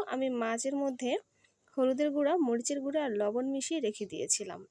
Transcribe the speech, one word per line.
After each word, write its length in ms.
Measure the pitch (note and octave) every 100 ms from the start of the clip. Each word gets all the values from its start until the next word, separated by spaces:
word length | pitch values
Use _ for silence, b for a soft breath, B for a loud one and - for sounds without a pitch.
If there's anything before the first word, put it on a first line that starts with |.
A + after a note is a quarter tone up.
| G#4
আমি 200 | C4 C4
মাছের 460 | B3 A3+ A#3 C4+ C#4
মধ্যে 360 | C#4 B3 B3 E4+ - b b _ _ -
হলুদের 320 | B3+ C4 D4
গুঁড়া, 240 | C#4+ C#4+ F4
মরিচের 420 | B3+ A#3 - C#4+
গুঁড়া 220 | C4+ D4+
আর 80 | C#4+
লবণ 340 | G#3 G#3 A#3 C4
মিশিয়ে 340 | C4+ - E4
রেখে 260 | A3 G#3+ G3+
দিয়েছিলাম। 540 | D#3+ D3 - G3 F3 G3